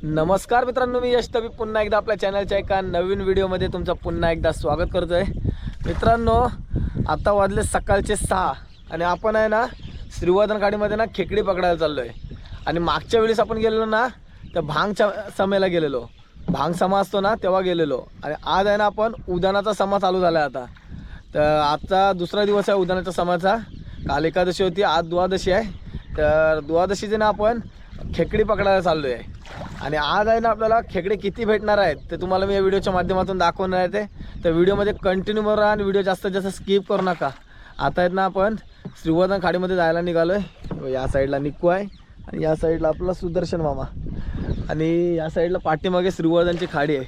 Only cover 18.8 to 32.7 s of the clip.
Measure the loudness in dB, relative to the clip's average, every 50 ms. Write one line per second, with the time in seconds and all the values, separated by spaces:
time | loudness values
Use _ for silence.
18.8 | 2 0 2 0 -2 -2 -2 -6 -8 -4 -4 0 0 2 2 2 0 0 0 0
19.8 | 0 0 0 0 2 2 0 2 2 2 2 2 0 0 -4 -8 -12 -12 -16 -20
20.8 | -18 -18 -16 -16 -14 -16 -16 -18 -18 -8 -2 2 2 4 4 4 2 2 0 0
21.8 | -2 0 2 4 4 4 2 0 -2 -4 0 0 2 2 2 2 2 2 2 2
22.8 | 2 0 0 -2 -2 -4 -2 -2 0 0 0 2 2 2 0 0 -2 -8 -14 -16
23.8 | -16 -14 -14 -10 -6 -2 -2 0 0 0 2 2 0 0 0 0 0 0 2 2
24.8 | 2 2 2 2 0 0 0 0 0 2 0 0 0 2 2 2 0 -2 -8 -12
25.8 | -14 -12 -12 -12 -12 -8 -4 0 2 4 4 4 4 4 2 0 -2 0 0 2
26.8 | 2 2 0 -4 -4 -4 -2 2 2 2 2 2 2 2 2 0 -4 -10 -16 -20
27.8 | -20 -18 -16 -12 -10 -8 0 0 0 0 2 0 2 2 2 2 4 4 4 4
28.8 | 4 2 0 0 0 -2 -4 -4 -6 -12 -14 -16 -16 -16 -14 -12 -12 -12 -10 -8
29.8 | -6 -2 -2 0 0 2 2 2 4 4 2 4 4 2 0 2 2 2 2 2
30.8 | 2 0 -4 -4 -2 -2 -2 -2 -2 -4 -4 -2 0 2 2 2 2 2 4 4
31.8 | 4 2 2 -2 -6 -10 -8 -6 -2 0 0 2 2 2 2 2 4 4